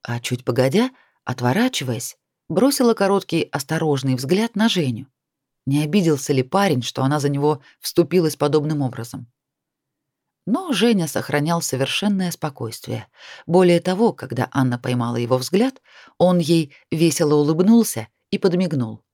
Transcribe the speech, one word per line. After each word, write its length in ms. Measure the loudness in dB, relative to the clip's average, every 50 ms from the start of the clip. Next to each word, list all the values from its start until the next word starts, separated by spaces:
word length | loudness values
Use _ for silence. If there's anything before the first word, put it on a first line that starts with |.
| _
а 180 | -8 -8 -8
чуть 240 | -4 -6 -6 -6 -4
погодя, 460 | -4 0 2 0 2 2 2 0 0 -2 _ _ _ _ _ _
отворачиваясь, 920 | -10 -8 -2 -2 0 0 2 0 0 -2 -4 -6 -6 -6 -6 -8 -12 -14 _ _ _ _ _ _ _
бросила 460 | 0 2 2 2 2 2 2 2 2
короткий 480 | 2 2 2 2 0 -2 _ -2 -2 -2
осторожный 720 | -2 -6 -10 -6 -4 -4 -2 0 0 -2 -2 0 -2 -2
взгляд 400 | -2 0 0 0 0 0 -2 _
на 120 | 0 0 0
Женю, 380 | 2 0 -2 -2 -4 -6 -10 _ _ _ _ _ _ _ _ _ _ _ _
не 160 | -2 0 0 0
обиделся 500 | 2 2 2 4 4 2 0 0 0 0
ли 100 | 0 0
парень, 400 | 0 0 0 2 2 2 0 -2
что 200 | -4 -4 -2 -2
она 180 | 0 0 0
за 80 | -2 -2
него 320 | -2 0 0 0 0 -2 _ -20 _ _
вступилась 560 | -12 -4 0 0 0 2 2 2 2 0 0
подобным 460 | _ -2 0 2 0 0 0 -2 -2 -2
образом. 480 | -4 -4 -8 -12 -12 -12 -16 -16 _ _ _ _ _ _ _ _ _ _ _ _ _ _ _ _ _ _ _ _ _ _ _ _
Но 260 | -2 -2 -2 -2 -2 0
Женя 360 | 2 2 4 4 2 0 -2
сохранял 520 | -4 -6 -6 -2 -2 -2 0 0 -2 -2
совершенное 720 | -2 -4 -2 -2 -2 -2 -2 -2 -2 0 0 0 -2 -4
спокойствие. 760 | -6 -6 -8 -10 -8 -8 -10 -10 -10 -12 -10 -8 -8 -8 -8 _ _ _ -20 -20 -20 -20 -8
Более 340 | 0 2 4 6 6 4 2
того, 320 | 2 -2 0 2 0 0 0
когда 360 | -2 -10 -8 -4 -4 -6 -4 0
Анна 260 | 0 0 0 -2 -4
поймала 380 | -4 -4 -2 -2 -2 -2 -2
его 220 | -4 0 0 0 -2
взгляд, 440 | -2 0 0 2 2 2 -2 _ _ _ -20 -20 -20 -20 _ _
он 200 | 2 4 4 2
ей 340 | 2 2 2 2 2 -2 -8 -20 _ _
весело 440 | 0 2 2 2 2 2 2 2 4
улыбнулся 720 | 4 4 2 0 0 4 4 4 4 4 2 -4 -10 -10 -12 _ _ _ _
и 80 | -6 0
подмигнул. 640 | 0 0 2 2 0 0 -2 -2 -4 -4 -6 -14 _ _